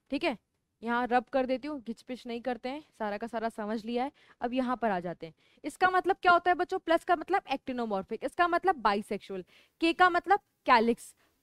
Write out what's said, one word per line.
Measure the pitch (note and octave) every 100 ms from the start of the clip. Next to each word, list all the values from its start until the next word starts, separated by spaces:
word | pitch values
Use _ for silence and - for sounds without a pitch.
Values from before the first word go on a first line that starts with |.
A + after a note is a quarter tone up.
| -
ठीक | C4+
है? | - A3+ _ _ _ _
यहाँ | A3+ A#3+ B3
रब | B3 -
कर | C4+ B3+
देती | C4 D4
हूँ, | C#4+
घिचपिच | A3+ A3+ - B3+ B3
नहीं | A#3
करते | B3 A#3+ B3
हैं, | D4 -
सारा | - G#3 G#3
का | A3+
सारा | A3 A3+
समझ | - G#3 A3 A3
लिया | A#3+
है। | C4+ - _ -
अब | B3
यहाँ | B3+ B3 B3
पर | A#3
आ | F3+
जाते | F3 E3 D#3+
हैं। | - _ _
इसका | D4 - F#4
मतलब | F#4 F4 G4
क्या | F4+
होता | F4 F4+
है | D#4
बच्चों? | F4+ F#4+
प्लस | - E4
का | - E4+
मतलब | - F#4+ -
एक्टिनोमॉर्फिक, | C4+ - B3 A3+ G3 F#3+ A3+
इसका | D4 - F4
मतलब | E4+ F#4+ D#4
बाइसेक्सुअल, | G#3+ G#3 - G3+ - F#3+ - _ _ -
के | E4
का | - F4+
मतलब | F4 F4 G#4 _ _ -
कैलिक्स, | A#3+ A#3 - - - _ _